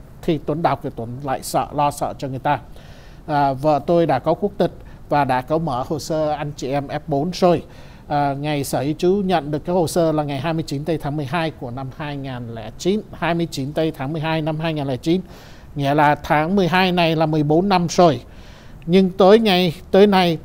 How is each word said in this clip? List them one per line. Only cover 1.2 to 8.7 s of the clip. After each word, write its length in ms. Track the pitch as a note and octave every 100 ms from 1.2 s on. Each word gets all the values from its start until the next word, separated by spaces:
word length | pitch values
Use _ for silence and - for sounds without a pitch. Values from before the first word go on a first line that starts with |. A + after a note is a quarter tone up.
lại 180 | C#3 B2+
sợ, 240 | - - -
lo 160 | C#3+ D3
sợ 240 | C#3+ B2 A2
cho 100 | C#3
người 100 | C3
ta. 220 | D3 C#3 - - - - - - -
À, 260 | D3 C#3
vợ 280 | C3 D3+ D3 C#3+
tôi 200 | E3+ D#3+
đã 120 | B2+
có 160 | D#3+
quốc 180 | E3+ G3+ -
tịch 140 | - - - - -
và 160 | C#3+
đã 160 | C3 B2+
có 180 | - D#3+
mở 260 | E3 B2 C3
hồ 100 | D#3
sơ 320 | - D#3 D3+
anh 220 | D3 D3 -
chị 140 | C3
em 160 | C#3+ C#3
F 140 | C#3+ -
bốn 240 | C#3 E3+
rồi. 340 | F3 F3+ D#3 - - - - -
À, 260 | D3 C#3+ C#3
ngày 240 | D3+ D3
sở 200 | C3+